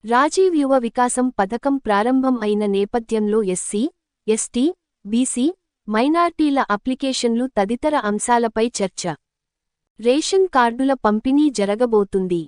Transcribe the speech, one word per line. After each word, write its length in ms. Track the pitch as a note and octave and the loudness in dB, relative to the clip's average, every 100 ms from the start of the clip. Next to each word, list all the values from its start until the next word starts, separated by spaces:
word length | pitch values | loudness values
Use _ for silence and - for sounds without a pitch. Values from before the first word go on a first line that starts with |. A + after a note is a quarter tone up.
రాజీవ్ 520 | G#3 A#3+ D4 F#4 F#4+ E4 | 0 2 2 2 2 2
యువ 160 | C#4 C4+ A#3 | 2 2 0
వికాసం 420 | - B3 B3+ B3+ - | 0 0 0 -2 0
పథకం 360 | F#3+ A#3 C#4 C#4 - | -2 -2 -2 -2 0
ప్రారంభం 500 | G3+ A3+ C4 C4 B3 G#3 | 0 2 2 2 0 0
అయిన 180 | G#3 G#3 G3 | 0 0 0
నేపథ్యంలో 640 | G3+ A#3+ A3+ A3 G#3 G#3+ G3 F3+ | 0 -4 -2 -2 0 0 0 -4
ఎస్సీ, 260 | - G#3 C#4+ _ _ _ - | -4 -4 -4 _ _ _ -4
ఎస్టీ, 380 | G#3+ - A#3+ C#4 - _ _ | -2 -2 -2 -2 -2 _ _
బీసీ, 420 | G3+ A3+ B3+ - C4+ F#4 _ _ - | -4 -2 -2 0 -2 -4 _ _ -4
మైనార్టీల 760 | G#3+ C4+ E4 E4+ - D4+ C#4 A3 G#3 | 0 2 2 0 0 0 0 -2 -4
అప్లికేషన్లు 680 | - C4 C4+ B3+ A#3 A#3 B3+ - | -4 -4 -4 -2 -2 -2 -2 -2
తదితర 360 | G3 A#3+ D#4 D4 G#3+ | -2 -2 -2 -2 -2
అంశాలపై 540 | G#3 - A#3+ A#3 A3+ A#3 - | -4 0 0 0 -2 -2 -2
చర్చ. 340 | F#3+ - F3+ D3 _ _ _ _ _ _ _ _ | -6 -6 -10 -10 _ _ _ _ _ _ _ _
రేషన్ 460 | A3 C4+ - F#4+ F#4+ | 0 0 0 0 2
కార్డుల 380 | C4 A#3+ A#3+ C4+ C4+ | 2 0 0 -2 0
పంపిణీ 400 | G#3+ G#3+ C4 C#4 D4+ A#3+ | 0 0 0 2 2 0
జరగబోతుంది. 840 | G3+ G#3 B3 A3 G3 G3 F#3 F3 | -2 0 2 2 2 -2 -2 -4